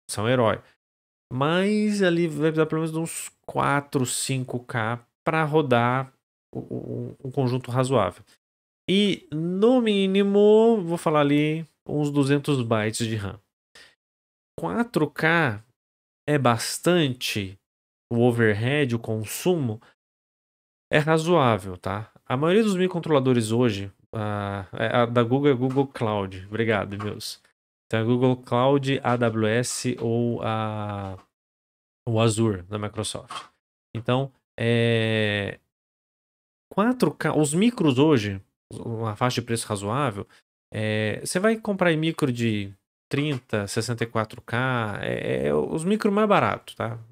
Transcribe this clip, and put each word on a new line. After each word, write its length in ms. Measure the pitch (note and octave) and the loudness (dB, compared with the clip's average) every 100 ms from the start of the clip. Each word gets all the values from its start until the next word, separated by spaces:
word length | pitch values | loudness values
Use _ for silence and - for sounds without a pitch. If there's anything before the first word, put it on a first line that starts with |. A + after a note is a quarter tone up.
| - | -10
você 100 | - | -4
é 40 | |
um 60 | A2 | 0
herói. 300 | B2+ A2+ F#2 - _ _ _ _ _ _ | 2 2 0 -6 _ _ _ _ _ _
Mas 720 | B2+ D3 F3 G3 G#3+ G#3+ G3+ | -4 0 0 0 0 0 2
ali 240 | F#3 E3+ E3+ | 2 2 0
vai 240 | D3 D#3+ | 0 0
dar 140 | D#3 | 2
pelo 160 | D#3 D#3+ | 0 -2
menos 160 | D#3+ D#3+ | -4 -4
uns 340 | E3 - - - - | -6 -8 -14 -16 -8
quatro, 600 | C3+ C3+ C#3+ C#3 C#3 B2 | -2 0 0 0 -2 -2
cinco 520 | - - C3+ B2+ B2 | -4 -4 -4 -6 -8
K 440 | - B2 A2 A#2+ - _ | -6 -4 -4 -6 -10 _
pra 220 | - D#3+ | -2 -2
rodar 680 | D3+ D#3 C#3 B2 A#2+ B2+ C3+ _ _ _ _ | 2 2 4 4 4 0 -4 _ _ _ _
o, 60 | B2+ | -12
o, 560 | B2+ B2+ A#2+ A#2+ A#2+ - | -8 -8 -8 -8 -10 -12
um 60 | C3 | -6
conjunto 400 | C#3 B2 B2+ B2 | -2 0 -2 -2
razoável. 540 | B2 B2+ C3 F#2 - - _ _ _ _ _ - | -2 2 2 2 -2 -16 _ _ _ _ _ -2
E, 400 | F#3+ G#3 - - | 2 2 0 -6
no 520 | D3+ E3+ F#3 A3+ B3+ | -6 -4 2 4 4
mínimo, 960 | A3 G3+ F#3+ G3 G3 G3+ G#3 G#3+ A3+ A3+ | 4 2 2 2 4 6 6 8 6 4
vou 160 | E3+ E3+ | 0 -2
falar 240 | E3+ D3+ | 2 2
ali, 460 | C#3+ D3 D3+ D#3 D#3+ _ - | 4 4 2 -2 -8 _ -6
uns 240 | D3 D3 | -2 0
duzentos 520 | C#3+ C3+ C#3+ C3+ C#3 | 2 4 2 2 0
bytes 440 | A#2 A2 G#2+ A2 A2+ | 0 0 0 -2 -4
de 100 | A2 | -4
ram. 220 | G2+ G2 _ _ _ - - _ _ _ _ _ _ - | -6 -10 _ _ _ -20 -20 _ _ _ _ _ _ -10
Quatro 520 | E3 G3 A#3 - D3 | -6 -4 -2 0 -2
K 520 | - D#3+ E3+ C#3+ G#2 - _ _ _ _ _ - | 0 2 2 0 -2 -10 _ _ _ _ _ -2
é 120 | D3 | 2
bastante, 1200 | B2+ A#2 - - E3 F3+ C#3+ A#2+ - A2 F#2+ F#2+ _ _ _ _ _ | 4 2 -2 -2 2 2 2 -2 -6 -4 -6 -10 _ _ _ _ _
o 120 | A#2 | 2
overhead, 720 | B2 A#2 A2 G2+ A#2+ D3 C3 | 4 4 2 2 0 0 0
o 40 | A#2 | -2
consumo, 800 | A#2 A2 G2+ - F3+ F3 B2 G#2+ - _ _ _ _ _ _ _ _ _ _ | -4 -6 -6 -4 -2 0 -2 -6 -12 _ _ _ _ _ _ _ _ _ _
é 60 | D3+ | 0
razoável, 800 | D3+ D#3+ D#3+ F3 B2+ G#2 F#2+ F2+ | 2 2 4 4 4 2 -2 -10
tá? 340 | G2 G2+ A2 _ | -6 -6 -8 _
A 100 | - | -6
maioria 300 | B2+ D#3+ G3 | -2 2 2
dos 100 | A3 | 2
microcontroladores 800 | F#3 F#3 F3 E3 D3 C3 A#2+ A2 | 0 -2 -2 0 2 4 2 2
hoje, 400 | A2+ B2 G2 G2 - _ | 2 0 -2 -8 -14 _
a, 520 | A2+ G#2 G#2 G2+ G2 F#2+ | -8 -6 -4 -6 -8 -10
é, 240 | - A2+ B2 | -6 -2 0
a 80 | |
da 180 | A#2+ A#2+ | 2 2
Google 280 | A2+ C3+ C#3+ | 2 2 2
é 40 | |
Google 320 | B2 C3 C3 C3+ | 2 2 0 -2
Cloud. 600 | - A2+ G#2 F#2+ F#2+ F#2+ | -2 -2 -2 -4 -8 -8
Obrigado, 500 | G#2+ A2 G#2 G2 G2+ | -4 0 0 -2 -6
meus. 460 | G#2 G2 - - _ _ _ _ _ | -8 -8 -12 -14 _ _ _ _ _
Então 140 | A2 | -2
é 40 | |
Google 340 | A2 B2 C3 B2 | 0 2 2 0
Cloud, 600 | - A#2+ C3 C#3+ C3+ C#3 | -2 0 2 2 0 -2
A 120 | B2 B2 | 0 0
W 300 | A#2 A2 G#2+ | 0 0 0
S 520 | A#2 B2+ - B2+ A#2+ | 0 -2 -4 -6 -4
ou 400 | A#2 A#2 A#2+ A#2 | -2 0 -2 -2
a, 760 | A2+ A2 A2 G#2+ G#2 G2+ G2 F#2+ _ _ _ _ _ _ _ _ - | -4 -4 -4 -6 -8 -8 -10 -12 _ _ _ _ _ _ _ _ -2
o 100 | A2 | 2
Azure 440 | A2+ G#2+ A2+ F#2+ | 2 4 0 0
da 160 | F2+ G#2 | -6 -8
Microsoft. 680 | G#2 A2 G#2+ - - - - _ _ _ _ | -6 -6 -8 -8 -12 -14 -16 _ _ _ _
Então, 380 | A2+ A#2 B2+ C3+ - _ - | -8 -2 0 -2 -10 _ -4
é, 1000 | A#2 A#2 A#2 A2+ A2 A2 G#2+ G#2 G2+ - _ _ _ _ _ _ _ _ _ _ _ | 0 2 2 2 2 0 0 0 -4 -8 _ _ _ _ _ _ _ _ _ _ _
quatro 400 | - A3+ B3+ E3 | 0 0 2 0
K, 240 | - D#3 D3 | 0 0 2
os 160 | D3+ | 2
micros 460 | D#3+ A#3 - E3 B2 | 2 0 2 2 4
hoje, 420 | D#3 C3+ G#2 F#2+ - _ - | 4 4 0 -6 -12 _ -20
uma 460 | A2 - A2 A2+ G2+ | -14 -10 -6 -6 -2
faixa 240 | B2 B2 | -2 -2
de 60 | A#2 | -2
preço 200 | A2+ - | -4 -4
razoável, 600 | G#2 G2+ B2 C#3 G2+ F#2 _ _ _ _ | -6 -4 -2 -2 -4 -10 _ _ _ _
é, 480 | G#2+ G#2+ G#2+ G#2+ G#2 | -6 -4 -2 -2 -4
você 140 | C#3+ F3+ | -6 0
vai 180 | G#3+ A3 | 0 0
comprar 360 | G#3+ G3 F3 | -2 0 2
em 40 | D#3 | 2
micro 340 | D#3+ D#3+ C#3 | 0 0 -2
de 400 | A#2+ A#2 G#2+ G2 G2 _ _ _ | 0 -2 -2 -6 -12 _ _ _
trinta, 560 | C3 D3+ C3 - G#2+ G2+ | -4 -2 -4 -4 -4 -2
sessenta 380 | A#2+ A2 A#2 | -4 -4 -4
e 20 | A#2 | -4
quatro 360 | A2+ G#2+ - | -2 -4 -8
K, 560 | - A#2 C3 B2 G#2+ G2 | -6 -4 -2 -2 -4 -4
é, 460 | - A#1+ - B2+ C#3+ | -6 -4 -4 -2 0
é 80 | |
os 280 | D3+ C3+ D#3+ | 0 -2 -4
micros 300 | E3+ G#3+ A3 | -2 0 0
mais 160 | G3+ G#3+ | 0 2
baratos, 460 | F3+ A2+ G2 - | 2 2 -2 -8
tá? 240 | - G#2+ A#2 - | -8 -8 -8 -14